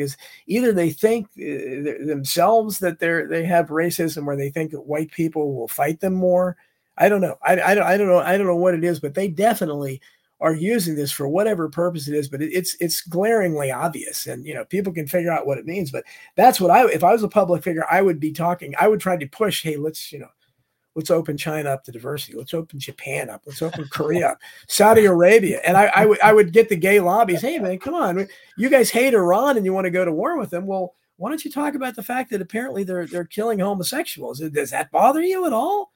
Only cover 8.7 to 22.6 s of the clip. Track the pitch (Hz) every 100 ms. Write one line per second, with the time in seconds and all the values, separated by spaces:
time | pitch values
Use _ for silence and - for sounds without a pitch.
8.7 | 170 175 170 147 143 196 156 214 214 170
9.7 | 143 139 131 _ _ _ - 156 160 180
10.7 | 233 170 151 143 - 139 170 214 196 156
11.7 | 156 175 170 139 147 139 139 156 180 175
12.7 | - 175 - - 170 208 233 185 151 135
13.7 | 127 165 143 - - 131 123 143 131 110
14.7 | 185 196 165 143 180 170 156 139 139 156
15.7 | 185 151 135 - - - - 240 - 180
16.7 | 196 233 156 175 233 208 214 180 170 180
17.7 | 160 156 175 196 160 156 156 170 180 139
18.7 | 139 196 214 190 175 156 - 208 - 160
19.7 | 147 156 156 - 147 139 _ _ _ _
20.7 | _ _ - 147 170 160 143 - 151 143
21.7 | 135 - 120 123 147 - - 135 165